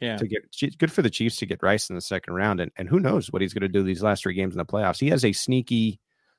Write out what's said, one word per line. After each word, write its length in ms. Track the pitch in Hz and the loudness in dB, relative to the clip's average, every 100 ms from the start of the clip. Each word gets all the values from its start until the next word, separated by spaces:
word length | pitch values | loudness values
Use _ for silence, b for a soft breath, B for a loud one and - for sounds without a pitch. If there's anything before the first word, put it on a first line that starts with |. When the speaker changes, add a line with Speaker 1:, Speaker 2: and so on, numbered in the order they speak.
Speaker 1:
yeah. 160 | 120 107 | -6 -4
Speaker 2:
to 100 | 107 | -4
get, 500 | 107 - - 139 - | -4 -8 -6 -4 0
good 140 | 160 | 0
for 80 | - | 2
the 80 | 127 | 2
Chiefs 280 | - 117 - | 2 -2 -2
to 100 | 98 | -6
get 160 | 95 | 0
Rice 260 | 90 104 - | 2 2 0
in 80 | 90 | -8
the 60 | |
second 320 | - 95 - | -4 -6 -4
round. 260 | 90 104 92 | 0 0 0
And, 100 | 87 - | -2 -6
and 100 | 92 | 0
who 140 | 170 | 2
knows 320 | 160 196 - | 2 0 0
what 80 | 95 | -2
he's 140 | 95 | -2
gonna 140 | - 98 | -2 0
do 140 | 98 | 2
these 200 | 95 87 | 0 0
last 200 | 104 98 | 0 0
three 120 | 95 | -2
games 200 | 90 95 | -2 -2
in 40 | 90 | -4
the 80 | 85 | -4
playoffs. 340 | 104 98 87 | 0 0 0
He 80 | 139 | 2
has 160 | 160 | 4
a 80 | 117 | 2
sneaky 640 | 98 - 131 117 120 110 104 _ _ _ | 2 0 0 2 2 2 -2 _ _ _